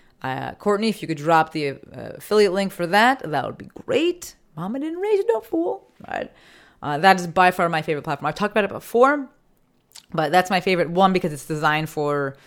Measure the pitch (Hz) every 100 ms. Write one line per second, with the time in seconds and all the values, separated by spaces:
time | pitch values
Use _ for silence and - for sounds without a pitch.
0 | _ _ 131 131 127 - 208 202 220 -
1 | 156 156 147 160 160 160 143 135 - 131
2 | 113 - - 208 202 185 196 - 170 202
3 | 233 269 - 147 - - - - - 262
4 | 330 349 - - _ 151 180 262 311 339
5 | 403 415 466 453 - 330 349 381 _ _
6 | - - - _ _ - _ _ 139 147
7 | 190 190 175 160 180 185 170 160 156 147
8 | 160 143 147 156 208 220 196 110 - 233
9 | 262 294 262 _ _ _ _ _ _ -
10 | _ 160 156 175 180 190 190 180 151 175
11 | 190 185 180 147 - 156 156 151 156 -
12 | 147 143 139 135